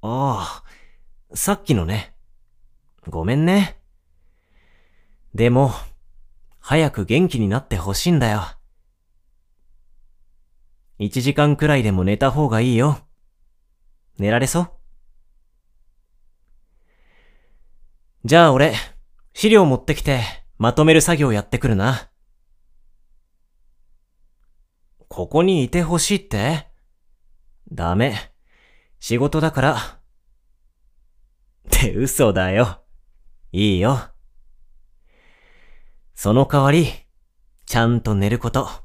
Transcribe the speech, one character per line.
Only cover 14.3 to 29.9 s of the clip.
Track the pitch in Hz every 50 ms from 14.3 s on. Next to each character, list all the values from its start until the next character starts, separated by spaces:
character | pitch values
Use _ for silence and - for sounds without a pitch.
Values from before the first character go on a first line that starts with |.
ら | 110 120
れ | 131
そ | - - 165
う？ | 175 170 - - - - - - _ - - _ _ _ _ _ _ _ _ _ _ _ _ _ _ _ _ _ _ _ _ _ _ _ _ _ _ _ - - _ _ _ _ _ _ _ _ _ _ _ _ _ _ _ _ _ _ _ _ - - - - - - _ _ _ _ _ _ -
じ | 117 147
ゃ | 170 170 156
あ |
俺、 | 131 131 143 160 107 107 - - - - - _ - _ _ -
資 | _ - - 214
料 | 220 208 185
持 | 151 131
っ | 120 -
て | - -
き | -
て、 | - 147 139 127 110 - - - - - - -
ま | - 117 123
と | - 156
め | 156
る | 160 160
作 | 151 - 170
業 | 143 147 131
や | 110 104
っ | 101 -
て | - 120
く | - 123
る | 110
な。 | 95 98 123 131 110 - - _ _ _ _ _ _ _ _ _ _ _ _ _ _ _ _ _ _ _ _ _ _ _ _ _ _ _ _ _ _ _ _ _ _ _ _ _ _ _ _ _ _ _ _ _ _ _ _ _ _ _ _ _ _ _ _ _ _ _ _
こ | - - 90 -
こ | - 156
に | 175 190 190 160 127
い | 120
て | - 175
ほ | 175 160 175 165
し | - - 202
い | 190
っ | - -
て？ | 127 104 101 131 165 147 - - - _ _ _ _ _ _ _ _ _ _ _ - _ _ - _ _ _ -
ダ | 160 123 87 85 87
メ。 | 98 120 139 - 104 - - _ _ _ _ _ _ _ _ _ _ _ _ _ _
仕 | - - 117
事 | 123 135 147 147 156
だ | 151 160
か | 151 139
ら。 | 127 139 135
っ | 120 - -